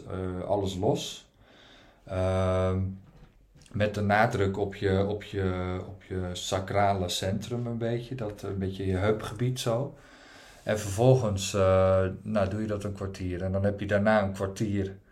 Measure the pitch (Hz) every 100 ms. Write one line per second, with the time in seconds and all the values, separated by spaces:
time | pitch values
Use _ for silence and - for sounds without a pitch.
0 | - 92 92 90 - 101 95 90 110 165
1 | - - - _ _ - - - - _
2 | - 92 92 92 92 92 92 92 95 95
3 | - - - _ _ - - 98 104 104
4 | 101 104 120 95 98 101 95 - 98 95
5 | 101 104 - 101 95 92 90 90 95 98
6 | - 92 90 90 - 95 95 98 101 98
7 | 87 - 95 98 - 120 120 117 117 117
8 | 120 127 104 101 98 98 95 95 95 92
9 | 104 107 - 104 127 123 120 117 165 -
10 | - - - - - - - 104 98 95
11 | 127 127 110 98 - 101 95 95 95 95
12 | 92 95 107 107 92 104 110 104 104 95
13 | 95 - 90 87 92 98 101 98 101 101
14 | 107 110 98 98 95 - 107 101 95 -
15 | _